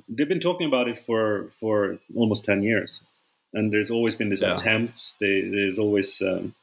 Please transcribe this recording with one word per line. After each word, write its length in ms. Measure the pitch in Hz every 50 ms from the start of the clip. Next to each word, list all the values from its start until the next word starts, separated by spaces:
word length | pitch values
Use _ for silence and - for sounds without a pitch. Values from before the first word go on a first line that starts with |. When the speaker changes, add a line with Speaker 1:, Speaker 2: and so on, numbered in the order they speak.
| - -
Speaker 1:
they've 180 | 117 120 151 147
been 120 | 185 165
talking 280 | - 175 175 180 170 147
about 200 | 131 127 123 120
it 100 | 113 -
for, 480 | - - 113 110 110 107 104 98 - - - -
for 380 | 110 110 107 104 101 95 - - _ - -
almost 300 | 117 117 110 104 98 -
ten 160 | - 101 101
years, 400 | 101 110 113 98 90 - - - _ _ _ _ _ _ _ _ _ _ -
and 180 | 107 110 107
there's 180 | 104 107 104 117
always 260 | 117 117 117 113 110
been 140 | - 110 104
these 120 | 98 95
Speaker 2:
Yeah. 140 | 98 95 90
Speaker 1:
attempts. 600 | 95 - 113 110 110 117 117 - - - - - -
They, 220 | 104 98 98 98
there's 380 | 92 95 98 101 98 95 92 107
always, 420 | 107 104 104 101 98 - - -
um, 320 | 98 92 92 90 92 - - _